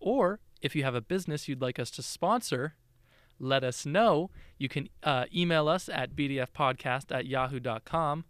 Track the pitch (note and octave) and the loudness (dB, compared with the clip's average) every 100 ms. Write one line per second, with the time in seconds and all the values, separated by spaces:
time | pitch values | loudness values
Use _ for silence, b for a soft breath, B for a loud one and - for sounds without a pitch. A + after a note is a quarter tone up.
0 | E3 C4 F#3 G#3+ - - C#3 D3+ C3+ B2 | 0 4 2 0 -10 -6 -2 0 0 -2
1 | - F#3 E3+ D3 - C3 B2+ B2 A#2+ - | -2 -2 -2 -6 -4 -4 -4 -4 -8 -8
2 | - - F3+ A#3 - B2+ D3+ - _ _ | -10 -2 0 2 0 -2 -4 -8 _ _
3 | b b b b C3 C3+ B2+ - D3 F3+ | b b b b 0 2 2 -2 0 4
4 | A3+ D3+ F#3 B B B C3+ C#3+ - - | 6 4 2 B B B -4 -4 -6 -4
5 | D3+ C3 - E3+ F3 D#3+ D3+ F3+ - D3+ | 0 2 0 0 4 4 4 2 0 -4
6 | B2+ C#3 C#3 C3+ B2+ - C3+ B2+ C3 C3 | -4 -2 -2 0 -2 0 0 0 -2 -2
7 | - C3 C3 C3 C3 C3 A#2+ A2 - E3 | -2 -4 -2 -2 0 -2 -4 -4 -2 -2
8 | D3+ D#3 | 0 -2